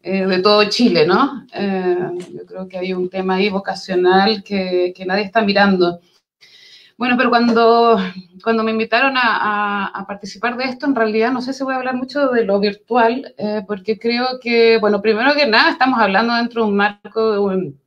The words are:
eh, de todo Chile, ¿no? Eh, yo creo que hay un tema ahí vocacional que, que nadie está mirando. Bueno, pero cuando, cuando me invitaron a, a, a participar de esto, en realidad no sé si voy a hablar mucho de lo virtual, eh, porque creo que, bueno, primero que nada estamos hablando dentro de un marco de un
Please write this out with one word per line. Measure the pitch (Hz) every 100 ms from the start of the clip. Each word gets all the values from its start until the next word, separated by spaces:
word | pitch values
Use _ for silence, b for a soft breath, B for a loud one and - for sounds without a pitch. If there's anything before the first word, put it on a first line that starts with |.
eh, | 165 190 190
de | 185
todo | 196 208 208
Chile, | - 220 175 156
¿no? | 202 277 226 -
Eh, | - 196 190 180 180 170 175 180
yo | - -
creo | 185 185
que | 185
hay | 185
un | 185 180
tema | 190 185 185
ahí | 208
vocacional | 190 - 190 - 180 180 190 202 208
que, | - 202 185 180 180
que | 180 185
nadie | 196
está | 202 233
mirando. | 202 202 196 185 170 175 _ _ _ _ B B B B B _
Bueno, | 247 247
pero | 254
cuando, | 240 233 226 226 233 233 226 185 185 B 185
cuando | 220 226
me | 220
invitaron | 220 226 226 269 254
a, |
a, | 247 - 208 208 208 202 190
a | - 202
participar | 196 202 - 233 240
de | 262
esto, | 247 294
en |
realidad | 254 220 220 226
no | 254
sé | 254
si | 269
voy | 269
a | 262
hablar | 254 254
mucho | 269 294 269
de | 240 202
lo | 202
virtual, | 202 202 _ 240 226 247 - -
eh, | 208 214 190
porque | 208 190 214
creo | 233 240 254 254
que, | 233 233 226 226
bueno, | 208 202
primero | 208 214 262
que | 294 277
nada | 220 320
estamos | - 254 240
hablando | 208 190 233 233
dentro | 233 226
de | 214
un | 202
marco | 202 202 214 226 220
de | 202
un | 202 185 151 135